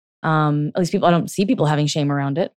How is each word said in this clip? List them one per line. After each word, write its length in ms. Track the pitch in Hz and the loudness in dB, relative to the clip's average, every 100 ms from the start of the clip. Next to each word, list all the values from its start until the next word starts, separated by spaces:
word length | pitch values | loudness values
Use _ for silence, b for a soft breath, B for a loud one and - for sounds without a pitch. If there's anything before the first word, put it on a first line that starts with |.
| _ _ | _ _
Um, 460 | 160 156 151 147 147 | 0 2 2 0 -2
at 100 | - | -2
least 120 | 170 | -2
people, 160 | 196 170 | 2 2
I 40 | |
don't 180 | 170 - | 2 0
see 160 | - 202 | -2 -2
people 200 | 226 151 | 0 0
having 220 | 147 151 | 0 0
shame 240 | 156 143 | -2 -2
around 260 | 143 139 143 | -2 -2 -4
it. 160 | - | -6